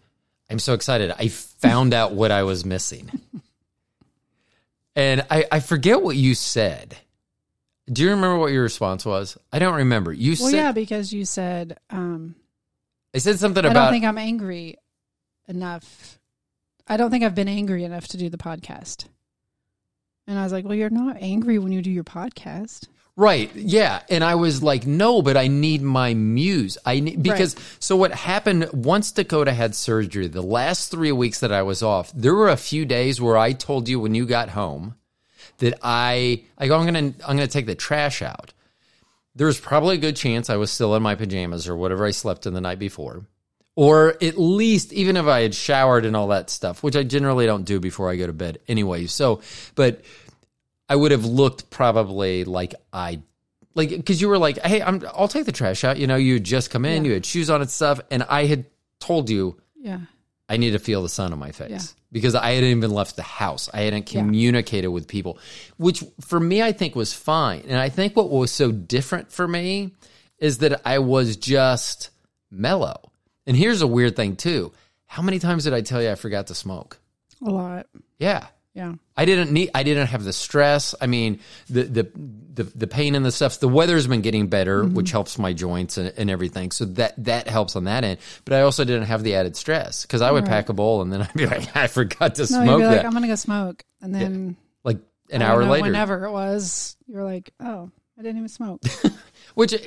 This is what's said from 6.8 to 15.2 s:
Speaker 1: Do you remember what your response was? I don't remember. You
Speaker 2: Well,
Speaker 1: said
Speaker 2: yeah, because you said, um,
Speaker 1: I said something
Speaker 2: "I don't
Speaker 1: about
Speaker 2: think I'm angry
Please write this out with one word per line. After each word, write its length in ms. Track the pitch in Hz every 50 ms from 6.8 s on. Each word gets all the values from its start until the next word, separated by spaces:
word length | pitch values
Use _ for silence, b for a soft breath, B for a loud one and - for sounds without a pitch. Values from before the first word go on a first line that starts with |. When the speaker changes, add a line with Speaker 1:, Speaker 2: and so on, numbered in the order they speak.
| - - - - _ _ _ _ _ _ _ _ _ _ _ _ _ _ _ _ _ -
Speaker 1:
Do 120 | 123 127 156
you 60 | 190
remember 280 | 202 196 185 185 180 170
what 140 | 160 143
your 120 | 139 131 123
response 420 | 110 - - 107 95 95 90 -
was? 320 | 110 98 98 98 92 - - _ -
I 80 | - 156
don't 160 | 180 185 170
remember. 360 | 147 131 127 120 110 92 82
You 240 | 78 - 117 147 170 -
Speaker 2:
Well, 100 | 247 262
Speaker 1:
said 80 | 285 311
Speaker 2:
yeah, 140 | 302 285
because 420 | 233 220 220 - 214 208 202 196 214
you 120 | 202 196
said, 520 | 180 - 196 185 180 180 170 170 165 165 _ _ -
um, 460 | 208 185 180 175 170 160 160 165 165 _ _ _ _ _ _ _ _ _ _ _ _ _ _ _ -
Speaker 1:
I 40 | 131
said 200 | 123 202 208 175
something 200 | 202 202 175 190 170
Speaker 2:
"I 60 | 147
don't 20 |
Speaker 1:
about 200 | 233 240 - -
Speaker 2:
think 140 | 240 233 226
I'm 120 | 220 214 220
angry 600 | 220 220 233 226 202 185 180 170 165 160 - _ _ _ _ _ _ _ _ _